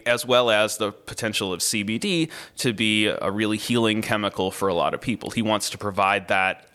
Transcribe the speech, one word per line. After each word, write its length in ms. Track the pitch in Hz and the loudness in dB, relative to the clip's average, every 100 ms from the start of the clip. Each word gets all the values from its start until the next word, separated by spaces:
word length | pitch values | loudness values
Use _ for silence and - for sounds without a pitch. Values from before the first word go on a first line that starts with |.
| - | 0
as 200 | 120 120 | 0 4
well 240 | 123 120 | 4 6
as 260 | 104 107 - | 4 2 0
the 160 | 104 | -4
potential 600 | 101 - - 110 107 98 | -4 -12 -6 -4 -2 -2
of 80 | 87 | -2
C 220 | - 110 | -2 -2
B 140 | 101 110 | -2 -2
D 320 | 208 175 156 - - - | 0 0 -2 -6 -16 -4
to 160 | 135 | -2
be 340 | 104 110 107 107 | 0 2 2 2
a 240 | - 92 | 0 -2
really 260 | 101 107 107 | 0 0 0
healing 440 | - 120 113 107 | 0 2 2 2
chemical 500 | 107 107 101 - 95 | 0 0 -2 -2 -4
for 160 | - 98 | 0 0
a 60 | |
lot 200 | 85 73 | 2 0
of 60 | - | -2
people. 300 | - 104 - | -4 -6 -6
He 120 | - | -4
wants 280 | 110 107 - | 0 0 -2
to 80 | - | -6
provide 500 | 104 98 98 101 95 | -6 0 2 0 0
that 400 | 101 95 - - | 0 0 -2 -12